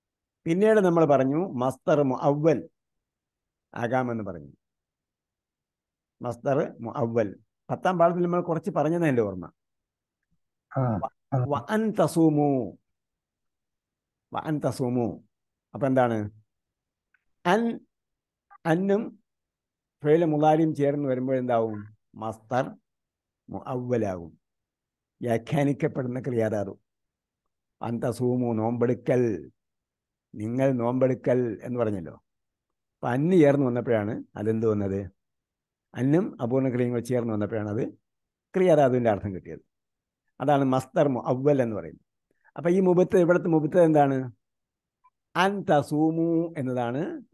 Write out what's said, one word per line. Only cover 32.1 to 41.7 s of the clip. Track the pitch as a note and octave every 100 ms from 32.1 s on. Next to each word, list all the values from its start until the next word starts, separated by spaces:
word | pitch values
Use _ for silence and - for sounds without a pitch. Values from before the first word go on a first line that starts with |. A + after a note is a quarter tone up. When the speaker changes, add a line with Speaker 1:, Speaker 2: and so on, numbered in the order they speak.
| - _ _ _ _ _ _ _
Speaker 1:
അപ്പൊ | _ C3 B2
അന്ന് | D#3 F#3
ചേർന്ന് | D3 C#3 C3
വന്നപ്പോഴാണ് | A#2+ A2+ A2 G#2 C#3 - -
അതെന്ത് | G#2 A2 A2+
വന്നത്? | G#2 G2+ G2 F#2 - _ _ _ _ _ _ _ -
അന്നും | B2+ D#3 G#3+ -
അപൂർണ | B2 C3 C3+
ക്രിയയും | B2 B2
കൂടി | A#2+ A#2
ചേർന്ന് | B2 A#2
വന്നപ്പോഴാണ് | G#2+ G2+ A2 G#2
അത് | G#2 - - _ _ _ _ _
ക്രിയാധാതുവിൻ്റെ | F#3+ F#3 D3+ C3+ B2 A#2
അർത്ഥം | G2+ G#2
കിട്ടിയത്. | F2+ D#2+ D2+ - _ _ _ _ _ _ -
അതാണ് | C3+ C#3+ C3+
മസ്ദർ | C3 - F3+ C#3+ B2
മുഅവ്വൽ | E3 C3 C#3 C#3
എന്ന് | A#2